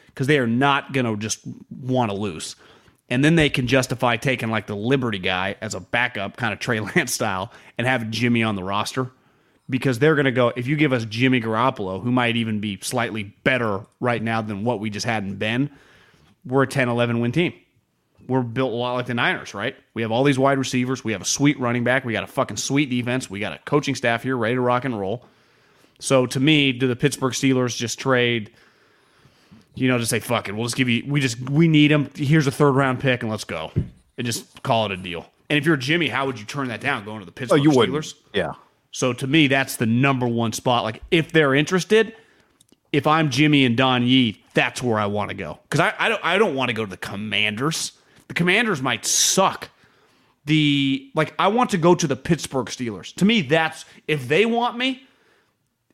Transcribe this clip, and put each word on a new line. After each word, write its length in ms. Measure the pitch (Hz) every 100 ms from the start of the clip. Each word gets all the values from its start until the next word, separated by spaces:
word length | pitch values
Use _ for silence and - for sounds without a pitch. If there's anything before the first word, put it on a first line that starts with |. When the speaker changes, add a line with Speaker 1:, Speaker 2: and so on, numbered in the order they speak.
| _
Speaker 1:
'cause 140 | - 131
they 100 | 147
are 100 | 117
not 460 | 120 139 139 -
gonna 240 | 131 120 107
just 220 | 110 - - - - -
wanna 320 | 127 127 113
lose. 420 | 98 104 80 - - - - _ _ -
And 140 | 127
then 120 | 147
they 140 | 165 147
can 180 | - 120
justify 480 | 135 123 123 123 117
taking, 320 | 139 123 113
like, 160 | 110
the 100 | -
Liberty 440 | 101 113 139 120 101
guy 380 | 95 92 98 -
as 140 | 110
a 40 | 98
backup, 560 | - 120 123 107 98 -
kinda 180 | 117
Trey 240 | 98 - 110
Lance 340 | 98 175 127
style, 380 | - 110 95 117 - - -
and 80 |
have 240 | 123 127 110
Jimmy 320 | 107 120 120
on 140 | 110
the 80 | 98
roster, 480 | 92 101 107 131 127 - _ _ _ _ -
because 300 | 127 139 117
they're 160 | 151
gonna 160 | 147 135
go, 220 | 123 120
"If 100 | 123 123
you 80 | 151
give 160 | 151
us 100 | 127
Jimmy 360 | 110 110 131 127
Garoppolo, 600 | 113 110 131 127 92 95
who 100 | 120
might 240 | 127 117 117
even 220 | 113 107
be 180 | 107 95
slightly 420 | - 127 117 110 101 -
better 380 | 139 127 110 95 - -
right 240 | 123 117
now 180 | 113 113
than 220 | 107 98
what 160 | 117 107
we 100 | 110
just 160 | 101
had 180 | 120 110
in 120 | 98
Ben, 340 | 98 107 120 143 - _ _ _ _ _ _
we're 180 | 127 131
a 40 | 131
ten, 200 | 139 123
eleven 300 | 120 120 117
win 120 | 120
team." 220 | 147 165 - _ _ _ _ _ _ -
We're 140 | 131
built 300 | 117 117 131
a 20 |
lot 180 | 117 123
like 120 | 127
the 80 | 127
Niners, 400 | 120 160 156 -
right? 220 | 101 123 - _
We 80 | 110
have 100 | 113
all 120 | 117
these 160 | 143 131
wide 180 | 139 139
receivers. 460 | 123 127 123 127
We 80 | 110
have 100 | 95
a 40 |
sweet 340 | 98 - 143 143
running 240 | 120 120
back. 220 | 120 131
We 80 | 123
got 100 | 104
a 40 | 95
fucking 300 | - 120 104
sweet 320 | - 143 139
defense. 400 | 123 120 127 -
We 100 | 98
got 140 | 101
a 60 | 73
coaching 280 | - 147 143
staff 300 | 131 120 117
here 120 | 127
ready 200 | 127 110
to 60 | 127
rock 220 | 123 123
and 160 | 135 107
roll. 260 | 95 117 - _ _ _ _ _ _ _
So 260 | - 135
to 140 | 123 131
me, 320 | 143 151 139
do 160 | 120 131
the 80 |
Pittsburgh 380 | 120 143 - 131
Steelers 440 | - 135 127 123 120
just 220 | 117 -
trade, 500 | 135 127 120 117 101 _ _ _ _ _ _ _ _ _ _ - _
you 120 | - 127
know, 100 | 123
just 100 | 113
say, 100 | 113
"Fuck 280 | - 113 101
it. 60 |
We'll 100 | 104
just 100 | 120
give 140 | 123 127
you, 140 | 117 139
we 120 | 147
just, 180 | 131 113 135
we 180 | 143 165
need 240 | 151 147
him. 180 | 151 131
Here's 320 | - 143 160 139
a 40 |
third 200 | - 143
round 280 | 131 135 123
pick 220 | 127 120
and 80 | 113
let's 140 | 107
go." 280 | - 82 78 - - - _ -
And 80 |
just 380 | 120 113 - -
call 220 | - 113
it 60 | 104
a 60 | 92
deal. 320 | 92 82 - _ -
And 80 | 147
if 80 |
you're 120 | 151 147
Jimmy, 300 | 127 175 135
how 180 | 123
would 140 | 135 110
you 60 |
turn 240 | 104 143 127
that 120 | 104
down 240 | 127 127
going 140 | 104 107
to 60 |
the 60 | 90
Pittsburgh 280 | - 123 156
Speaker 2:
Oh, 40 |
you 60 | 151
wouldn't. 260 | 131 104 151
Speaker 1:
Steelers? 160 | 156 - _
Speaker 2:
Yeah. 200 | 98 78 - _ _ _
Speaker 1:
So 200 | - 127
to 140 | 120 131
me, 200 | 160 139
that's 280 | 135 131
the 100 | -
number 420 | 113 120 139 131 123
one 260 | 117 113
spot. 300 | - 131 120
Like, 200 | 107 110 -
if 200 | 165 156
they're 200 | 160 143
interested, 640 | 139 147 185 - 220 220 - _ _ _ _ _ _ _
if 120 | 147
I'm 240 | 151 160 151
Jimmy 360 | 123 151 147
and 100 | 131
Don 280 | 117 131 123 123
Yee, 340 | 131 117 - _
that's 280 | 165 123 -
where 160 | 123 107
I 80 |
wanna 280 | 101 104 98
go. 260 | 98 78 - -
'Cause 120 | 143
I, 120 | 196 -
I 80 | 196
don't, 120 | 220
I 140 | 160 190
don't 180 | 208
wanna 160 | 131 123
go 120 | 110
to 40 | 104
the 60 | 90
Commanders. 920 | - 101 107 104 107 104 147 - - - _ _ -
The 40 |
Commanders 480 | - 175 208 226 147
might 240 | 131 110
suck. 640 | - - - 185 185 - - _ _ _ _ _ _ _
The, 640 | 143 156 147 143 139 135 -
like, 200 | 156 156 -
I 100 | 185
want 200 | 233 247
to 60 | 190
go 160 | 170
to 140 | 170 151
the 80 |
Pittsburgh 520 | 127 - 165 - 131 104
Steelers. 460 | - 120 92 -
To 100 | -
me, 160 | 196 226
that's, 420 | 127 160 160 - - - -
if 200 | 151 127
they 160 | 165 226
want 300 | 233 240 233
me, 260 | 262 262 _ _ _ _ _ _ _ _ _